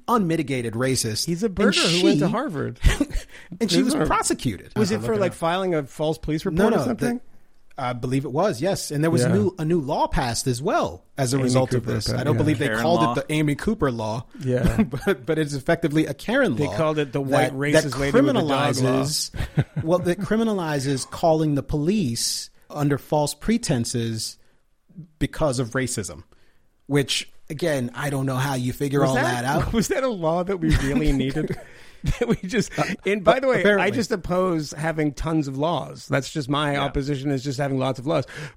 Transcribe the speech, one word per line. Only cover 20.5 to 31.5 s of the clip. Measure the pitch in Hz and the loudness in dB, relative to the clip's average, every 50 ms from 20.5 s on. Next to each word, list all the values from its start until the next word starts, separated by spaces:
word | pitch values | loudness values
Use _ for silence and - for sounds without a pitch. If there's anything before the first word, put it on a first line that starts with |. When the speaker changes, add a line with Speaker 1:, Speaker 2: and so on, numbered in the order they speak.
| 208 190 170 156 151 143 127 143 139 127 - - | 0 0 -2 -2 -2 -2 0 0 -2 -2 -4 -6
Speaker 1:
calling | - - - 165 160 156 160 156 143 | -4 0 4 4 4 4 4 2 2
the | 139 - | 0 0
police | - - 151 143 170 214 220 175 120 117 - - - - - - - - _ - - | -2 -2 0 2 2 2 2 2 0 0 -2 -2 -2 -4 -4 -8 -12 -16 _ -20 -12
under | - 147 143 147 143 | -4 -2 0 2 0
false | 127 - - 160 151 147 143 - | 0 0 0 0 0 0 0 -2
pretenses | - - - 226 233 - - 147 120 117 - - 120 113 117 113 110 - - - - _ _ _ _ _ _ _ _ _ _ - 180 - - _ _ | -4 0 0 0 0 0 0 0 0 -2 -2 -2 -2 -4 -4 -4 -6 -8 -8 -10 -14 _ _ _ _ _ _ _ _ _ _ -20 -20 -20 -20 _ _
because | 147 - - - 160 147 127 127 | -4 -4 -2 0 0 0 0 0
of | 131 110 | -2 -2
racism, | - 131 131 120 - 117 95 - 78 76 - - - _ - - _ _ _ _ _ _ _ | -2 -2 -2 -2 -4 -6 -6 -8 -10 -14 -18 -20 -20 _ -20 -20 _ _ _ _ _ _ _
which, | - 139 147 135 - - - - - - - - - | 0 0 0 0 0 -2 -4 -6 -8 -14 -18 -14 -12
again, | 160 131 175 165 147 135 120 120 120 | -6 -4 -2 0 0 0 -2 -4 -6
I | 123 139 143 | -6 -4 -4
don't | 143 135 135 | -2 -2 -2
know | 135 131 | -2 -2
how | 127 131 143 135 | -2 -2 -2 -2
you | 127 123 123 120 | -2 -2 -2 -2
figure | - 147 143 135 143 | -2 -2 0 2 2
Speaker 2:
Was | 135 131 | 4 4
Speaker 1:
all | 131 | 4
Speaker 2:
that, | - - - - 120 120 | 2 2 0 0 0 0
Speaker 1:
that | |
out. | 131 143 - - - - | 0 0 0 0 2 2
Speaker 2:
<laughs> | |
was | 226 180 - | 0 0 2
that | 392 294 262 | 0 0 0
a | 262 | 0
law | 226 185 165 156 165 180 180 | -2 0 0 0 0 0 0
that | 190 196 | -2 -2
we | 175 160 156 151 | 0 2 2 2
really | - 139 135 139 151 151 151 | 4 2 2 0 2 2 2
Speaker 1:
<laughs> | 139 | 2
Speaker 2:
needed? | 135 131 135 135 156 151 - | 2 0 0 -2 -2 -2 -4